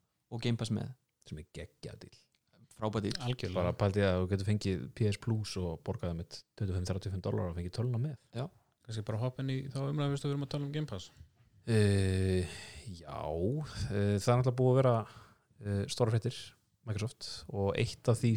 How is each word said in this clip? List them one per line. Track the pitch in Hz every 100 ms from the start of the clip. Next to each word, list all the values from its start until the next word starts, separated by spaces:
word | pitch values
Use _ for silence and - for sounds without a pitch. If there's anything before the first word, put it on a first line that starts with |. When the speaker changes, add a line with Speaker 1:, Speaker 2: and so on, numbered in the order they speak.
| _ _ _
Speaker 1:
og | 117
Game | 120 113
Pass | 110
með. | 104 104 - _ _ -
Speaker 2:
Sem | 78
er | 82
geggjað | 78 76 _ - -
díl. | - - _ _ _ _ _
Speaker 1:
Frábær | - 110 110
díl. | 101 -
Speaker 3:
Algjörlega. | 123 127 92 92
Speaker 2:
Bara | 87
pældi | 85 101 101
ég | 98
að | 90
þú | 90
getur | 98 98
fengið | 104 98 90 64
P | - 107
S | 98
Plus | - 110 101 95
og | 90 80
borgaði | - 92 90 82
mitt | 85 - -
tuttugu | - 101
og | 92
fimm, | 90
þrjátíu | 92 98
og | 92
fimm |
dollara | 98 104 90
og | 87
fengið | 87
tölvuna | - 123 117
með. | 147 135 _
Speaker 1:
Já. | 117 131 - _ _
Speaker 3:
Kannski | - 113 107
bara | 107
hoppa | 127 -
inn | 135
í | 131 139
þá | 131
umræðu, | 139 147 143
veistu, | 139 143
við | 139
erum | 143
að |
tala | 147 143
um | 151
Game | 151
Pass. | 95 - - - _ _ _ -
Speaker 2:
Eh, | 113 104 98 95 92 95 92 85 - - - 107 85
já, | 82 73
eh, | 73 80 95 151 147 - - 101 101 101
það | 123
er | 123
náttúrulega | 127 123
búið | 127
að | 131
vera, | 127 113 107 - - _ _ _
eh, | 101 101 -
stórar | - 113
fréttir | 113 123 - - - _ _ 113
Microsoft | 101 104 - - - -
og | 101 98
eitt | - 117 - -
af | 113
því | 120